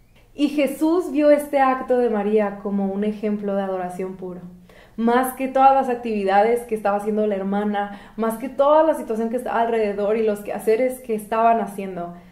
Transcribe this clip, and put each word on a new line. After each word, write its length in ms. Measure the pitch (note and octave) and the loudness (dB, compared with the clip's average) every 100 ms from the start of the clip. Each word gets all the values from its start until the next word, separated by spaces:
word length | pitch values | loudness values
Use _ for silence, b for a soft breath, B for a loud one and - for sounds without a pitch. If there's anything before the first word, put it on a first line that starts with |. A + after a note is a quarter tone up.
| b b b | b b b
Y 160 | - D4 | -4 -2
Jesús 640 | D4 C4+ - D#4 F4 F4 | 0 0 0 0 0 0
vio 180 | C4+ D4 | 2 4
este 300 | D4 - C#4 | 4 4 2
acto 400 | C4 C4 A#3+ B3 | 2 2 0 0
de 100 | A#3+ | 2
María 480 | G#3+ G3+ G#3+ G3+ G3+ | 0 0 2 0 -2
como 240 | G3+ G3 G3 | -4 -2 -2
un 160 | G3 | -2
ejemplo 520 | G#3+ G#3+ G#3+ G#3 G3+ G3 | -4 -2 -4 -4 -2 -2
de 60 | |
adoración 540 | G3 F#3+ F3+ F3+ F#3 F#3+ | -2 -4 -6 -6 -8 -8
puro. 260 | F#3 F3+ - - B B B - | -12 -12 -14 -20 B B B -2
Más 360 | A#3 A#3+ C4 | 2 2 0
que 160 | - C4 | -4 -2
todas 240 | C4 C4+ | 4 6
las 160 | C4+ B3 | 6 2
actividades 720 | A#3+ A#3+ G#3+ F#3+ G3 A3 A#3+ | -2 -4 -2 2 4 4 2
que 140 | A#3 G#3+ | -2 -4
estaba 220 | G#3 G3+ | -2 -2
haciendo 300 | G#3 G#3 G#3+ | -2 0 0
la 80 | G3 | -2
hermana, 640 | G3 G3+ G#3 G3+ G3+ G3+ B - | -2 -2 -2 -2 -6 -10 B -4
más 220 | A3+ A3 | -4 -4
que 100 | C4+ | -6
toda 360 | - C#4 D#4 | 2 4 6
la 100 | D#4+ | 4
situación 360 | C#4+ A#3 A3 A3+ | 0 -4 -4 -2
que 60 | A#3+ | -4
estaba 240 | - A3+ | -2 -2
alrededor 560 | A#3 A3+ G#3 G3+ G3+ A3+ | 0 0 0 0 0 0
y 100 | A3 | 0
los 140 | G#3 | -2
quehaceres 640 | - G#3 A3 A3 B3+ B3+ | -6 -4 0 2 2 -2
que 140 | - G#3+ | -6 -6
estaban 440 | - A3 A#3 A3+ | -2 2 4 4
haciendo, 540 | G3 - F#3+ F3+ E3+ F3 B | 0 -6 -10 -8 -10 -12 B